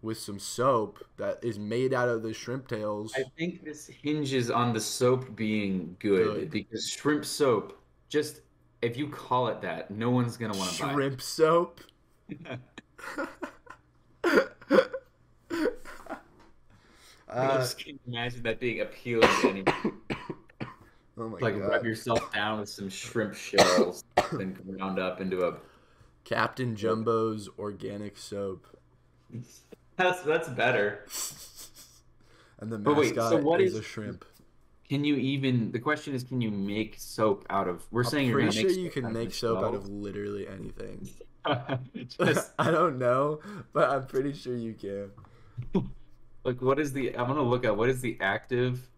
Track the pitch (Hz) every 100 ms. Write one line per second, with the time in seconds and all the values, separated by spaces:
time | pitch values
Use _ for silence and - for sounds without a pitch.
0 | 110 110 - 101 - - 127 123 104 -
1 | - - 101 - 120 101 104 117 131 131
2 | 123 117 110 107 - 127 127 113 107 104
3 | 110 135 127 - 165 - 151 147 - -
4 | 143 151 139 131 117 117 120 110 107 -
5 | 123 127 127 - 110 107 101 95 82 90
6 | 104 95 90 104 - 104 95 110 - -
7 | 143 147 - - 143 110 - - _ _
8 | _ 147 147 - _ _ _ _ 120 120
9 | 147 - - 127 120 - 90 82 - 104
10 | 117 123 120 113 113 98 92 87 143 143
11 | 139 135 - - 160 170 175 - - _
12 | _ _ _ 143 156 123 - - _ -
13 | - - 302 - - - - - _ _
14 | _ _ 339 302 - - - 359 - 539
15 | - _ _ _ _ 339 311 - - -
16 | - - - - - - - - - -
17 | - - - 120 131 135 127 - - 143
18 | 123 120 120 120 117 110 123 110 - -
19 | 123 113 - - 120 98 95 - - -
20 | - - - - - - - - - -
21 | _ - 113 95 117 101 98 120 117 110
22 | - - - 104 104 107 104 - 98 -
23 | - 117 104 - - - - - - -
24 | - - - 143 95 95 95 95 95 95
25 | 92 92 95 92 87 85 - - - -
26 | - _ - 113 113 - 127 107 107 110
27 | 113 113 113 107 101 - 104 95 110 101
28 | 104 - - 101 98 92 - - _ _
29 | _ _ _ 117 - - _ - _ -
30 | 185 180 143 160 160 120 120 113 104 104
31 | - - - - - - - - - -
32 | - - - - - - 107 113 104 147
33 | 127 117 113 127 143 170 185 110 107 -
34 | 104 92 - - - _ _ - _ 139
35 | 147 143 131 139 135 123 107 117 151 151
36 | 151 135 127 127 113 101 98 104 107 -
37 | - - 107 101 - 98 95 87 - 113
38 | 123 151 131 - 139 107 185 185 175 -
39 | 120 113 117 - 117 110 107 107 98 101
40 | 101 101 101 101 98 98 107 - 104 101
41 | - - - - 160 135 - 131 127 -
42 | 123 - 175 151 - - - 160 170 127
43 | 123 127 147 151 202 202 127 143 143 135
44 | 123 131 139 143 127 123 113 110 98 98
45 | 101 - - - - - - 190 - -
46 | - - - - 131 127 127 135 147 131
47 | 123 - 123 143 127 123 123 104 120 131
48 | 127 - 95 104 - 123 127 127 -